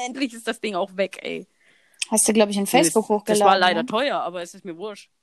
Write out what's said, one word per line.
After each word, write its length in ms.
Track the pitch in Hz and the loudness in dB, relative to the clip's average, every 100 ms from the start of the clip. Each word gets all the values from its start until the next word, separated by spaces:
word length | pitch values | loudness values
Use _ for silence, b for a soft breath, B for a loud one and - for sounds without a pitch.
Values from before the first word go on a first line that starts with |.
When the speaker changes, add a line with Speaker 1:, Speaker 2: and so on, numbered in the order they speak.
| 247 | -6
Speaker 1:
endlich 260 | 262 269 | -4 -6
ist 140 | 233 226 | -4 -8
das 120 | 220 | -6
Ding 140 | 220 | -4
auch 240 | 185 190 185 | -4 -4 -4
weg, 220 | 190 - | -6 -6
ey. 240 | - - - B B B B B - | -10 -10 -12 B B B B B -2
Speaker 2:
Hast 180 | 220 - | 0 2
du, 60 | |
glaub 160 | 214 208 | 4 2
ich, 80 | 202 | 0
in 80 | 196 | 2
Facebook 380 | 254 330 220 | 2 4 2
Speaker 1:
Das, 60 | 208 | 2
Speaker 2:
hochgeladen, 300 | 208 208 208 | -2 0 4
Speaker 1:
das 80 | 202 | 4
war 120 | 190 | 6
leider 240 | 185 170 | 4 2
Speaker 2:
ne? 40 | 160 | -2
Speaker 1:
teuer, 300 | 214 277 180 | -2 -2 -4
aber 220 | 143 180 | -6 -8
es 140 | 175 196 | -12 -14
ist 100 | 190 | -14
mir 120 | 165 | -12
wurscht. 340 | 214 202 - _ | -14 -14 -20 _